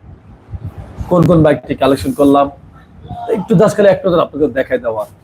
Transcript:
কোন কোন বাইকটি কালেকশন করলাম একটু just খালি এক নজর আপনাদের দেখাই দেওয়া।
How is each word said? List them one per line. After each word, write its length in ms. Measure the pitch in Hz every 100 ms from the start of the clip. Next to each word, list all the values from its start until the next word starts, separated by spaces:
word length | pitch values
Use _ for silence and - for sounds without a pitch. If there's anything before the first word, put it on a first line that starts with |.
| - - - - - - - - - - -
কোন 180 | 180 170
কোন 160 | 165
বাইকটি 320 | 147 143 -
কালেকশন 380 | 135 135 135 139
করলাম 380 | 127 143 143 143 - - - - - - - -
একটু 260 | 208 -
just 220 | 185 208 -
খালি 120 | 196
এক 180 | 185 190
নজর 140 | 170
আপনাদের 320 | 135 143 147
দেখাই 260 | 123 131 127
দেওয়া। 280 | 117 110 104 -